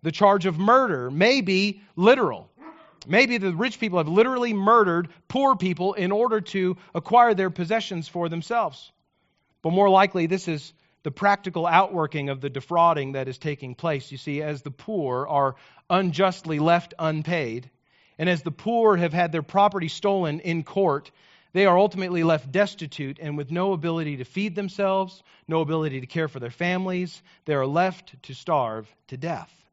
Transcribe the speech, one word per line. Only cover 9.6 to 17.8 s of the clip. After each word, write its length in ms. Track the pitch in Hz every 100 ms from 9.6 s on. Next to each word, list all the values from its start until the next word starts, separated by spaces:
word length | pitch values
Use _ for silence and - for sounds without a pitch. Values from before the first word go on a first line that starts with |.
But 140 | 160
more 160 | 180 202
likely, 340 | 190 196 190
this 240 | 165 185 175
is 240 | 156 - _ _ _ 156
the 60 |
practical 560 | 135 202 202 196 170 170
outworking 600 | 170 196 185 151 156 139
of 100 | 135
the 100 | 139
defrauding 600 | 135 - 170 170 156 135
that 160 | 135 131
is 100 | 127
taking 380 | 156 147 131 120
place. 340 | 170 143 127
You 80 | 135
see, 240 | - 143
as 200 | 151 147
the 100 | 143
poor 520 | 131 - 214 143 123
are 300 | 143 147 135 127 - _ _
unjustly 680 | 180 190 147 190 175 160 151
left 360 | 156 170 175 -
unpaid, 720 | 160 156 151 170 131 113 127 _